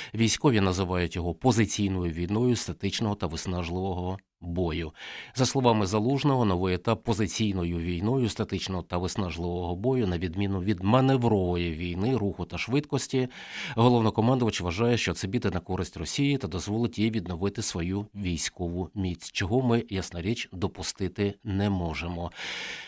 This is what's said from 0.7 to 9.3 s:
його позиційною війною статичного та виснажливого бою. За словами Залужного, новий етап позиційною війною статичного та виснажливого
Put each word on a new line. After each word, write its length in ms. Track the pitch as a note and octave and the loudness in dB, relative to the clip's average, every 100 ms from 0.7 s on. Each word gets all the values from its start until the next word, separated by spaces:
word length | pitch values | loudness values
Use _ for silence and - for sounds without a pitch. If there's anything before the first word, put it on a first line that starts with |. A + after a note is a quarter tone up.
| F2+ F2+ F2+ E2+ F#2 | 2 0 0 0 -2
його 180 | E2+ | -4
позиційною 800 | E2 B2+ A2 G#2 - G2+ F#2+ F2 | 0 4 4 2 2 0 0 -2
війною 440 | D#2+ F2 G#2 B2 A#2 | -2 0 2 2 0
статичного 580 | - D#2+ G2 - A2 | -2 -4 -4 -2 -2
та 120 | G2+ E2+ | -2 -4
виснажливого 920 | D#2+ - F2+ E2+ F2+ F#2+ F2+ F2+ F#2+ _ - | -4 -4 -4 -2 -2 -2 -2 -4 -6 _ -14
бою. 500 | F2 E2+ F2 E2 D#2 - - - - | -6 0 0 0 -6 -10 -16 -14 -8
За 120 | - B2+ | 0 0
словами 400 | C#3 B2 A2 F#2+ | 4 4 4 4
Залужного, 580 | G#2+ A2+ C#3 C#3+ C3 | 2 2 2 2 4
новий 300 | A2 F2+ F#2 | 4 2 2
етап 300 | F2+ - A2 | 0 0 -2
позиційною 760 | - G#2 G#2 - A2 F#2+ E2+ F2 | 0 0 0 0 0 0 -2 -2
війною 500 | E2+ F2 G#2 C3+ A#2 | -2 0 0 0 0
статичного 540 | - G#2+ F#2+ - F#2 | -2 -4 -4 -4 -6
та 160 | D#2+ F2 | -4 -4
виснажливого 800 | F2+ - F#2 | -2 -2 -4